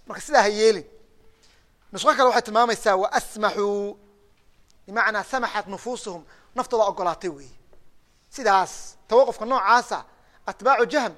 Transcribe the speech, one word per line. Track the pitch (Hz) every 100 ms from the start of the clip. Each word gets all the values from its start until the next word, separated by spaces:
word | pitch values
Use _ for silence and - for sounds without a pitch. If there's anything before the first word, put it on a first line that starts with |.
| -
Marka | 196
sidaa | - 285
ha | 208
yeelin. | 208 220 190 - - _ _ - _ _ _ _ _ _
Nusqo | 185 277
kale | 226 254
waxay | 240
tilmaamaysaa, | 226 220 240 214 220 190
"Wa | 208
asmaxuu", | 254 - 214 208 208 202 202 202 - _ _ _ _ _ _ _ _ -
bimacnaa | 220 208 214
samaxat | 180 262 233 214 185
nufuusuhum, | 196 233 247 208 170 147 - _
naftooda | 240 233 233
oggolaatay | 202 190 175 156 190
weeye. | - - - _ - - - _ _ _
Sidaas, | - 220 196 175 - - - -
tawaqufka | 226 240 -
noocaasa, | 220 262 196 240 - 165 - _ _ _ -
atbaacu | - 233 247 240
jahm | 294 226